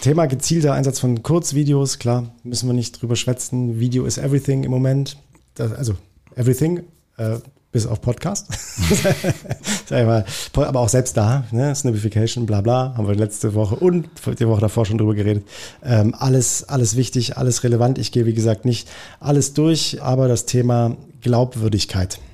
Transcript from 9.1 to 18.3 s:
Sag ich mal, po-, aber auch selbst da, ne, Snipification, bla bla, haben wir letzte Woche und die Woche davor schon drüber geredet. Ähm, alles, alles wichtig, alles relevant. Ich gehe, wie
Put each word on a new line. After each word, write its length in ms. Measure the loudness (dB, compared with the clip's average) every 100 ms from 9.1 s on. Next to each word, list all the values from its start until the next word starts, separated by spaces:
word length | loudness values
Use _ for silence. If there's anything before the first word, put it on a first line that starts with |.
| 0 -2 -4 -6 -8 -4 -6 -2
Sag 140 | 0
ich 60 | 2
mal, 180 | 2 0 -8 -6
po-, 100 | -2
aber 160 | 0 2
auch 100 | 2
selbst 260 | 2 0 2
da, 260 | 2 2 0
ne, 240 | -2 0 0
Snipification, 720 | -2 0 0 0 0 0 -2
bla 140 | 0
bla, 340 | 2 0 0 -2
haben 100 | -2
wir 60 | 0
letzte 380 | 0 -2 -2
Woche 220 | 0 0 2
und 320 | 2 2 -2 -8 -6 -2
die 80 | 2
Woche 140 | 2
davor 260 | 2 0 0
schon 100 | 2
drüber 160 | 0
geredet. 320 | 2 0 0 -4 -16 -18 -12
Ähm, 320 | 0 4 4 2
alles, 460 | 2 2 2 -2 -4
alles 280 | 0 0 0
wichtig, 420 | 0 0 -2 -2
alles 260 | 0 0
relevant. 360 | 2 2 2 0
Ich 120 | -2
gehe, 140 | 0
wie 80 | 2